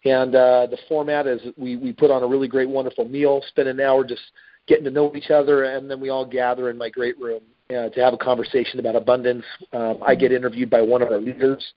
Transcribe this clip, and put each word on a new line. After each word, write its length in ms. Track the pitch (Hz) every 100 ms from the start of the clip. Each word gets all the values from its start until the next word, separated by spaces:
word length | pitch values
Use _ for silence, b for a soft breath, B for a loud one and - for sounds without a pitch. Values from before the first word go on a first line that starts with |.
| 135
And, 300 | 131 131 127
uh, 320 | 127 123 123
the 100 | 123 -
format 380 | 156 147 147 139
is 140 | 123 120 -
we, 200 | 127 123
we 160 | 127
put 180 | 117 151
on 120 | 135
a 40 | 123
really 200 | 135 135
great, 220 | 131 131
wonderful 380 | 135 131 - 117
meal, 340 | 139 143 139 -
spend 200 | - 135
an 100 | 131
hour 240 | 135 135
just 180 | 123 120 - b b b -
getting 180 | 156 143
to 60 |
know 220 | 135 147 147
each 140 | -
other, 340 | 151 143 143
and 260 | 135 135 139
then 100 | 135
we 100 | 135
all 160 | 131 131
gather 440 | 127 123 123 127
in 80 | 120
my 120 | 117
great 280 | 117 123 123
room, 220 | 120 113 110 _ _
uh, 200 | 127 113
to 100 | -
have 120 | 127
a 40 | 120
conversation 600 | 127 123 110 135 120 127
about 160 | 117 113
abundance. 500 | 110 123 123 123 - - -
Um, 280 | 123 113 110 -
I 100 | 131
get 160 | 127
interviewed 380 | 127 123 117 123
by 120 | 120
one 200 | 113 123
of 80 | 120
our 100 | 104
leaders. 440 | 113 131 135 135 -